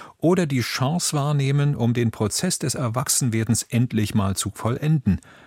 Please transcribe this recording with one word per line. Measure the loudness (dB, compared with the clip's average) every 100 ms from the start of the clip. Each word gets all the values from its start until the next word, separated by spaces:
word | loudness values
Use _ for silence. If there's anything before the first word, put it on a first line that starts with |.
| -20 -2
oder | 2 2 2
die | -2
Chance | -2 -2 -2 -2 -2 -2
wahrnehmen, | 0 0 2 2 2 2
um | 2
den | 2 0
Prozess | 0 -2 0 -2 -2
des | -4 -2
Erwachsenwerdens | -2 -2 -2 0 0 0 0 0
endlich | 0 0 2 0 0 0
mal | 0 -2
zu | -4
vollenden?“, | -4 -4 0 2 2 2 0 -2 -20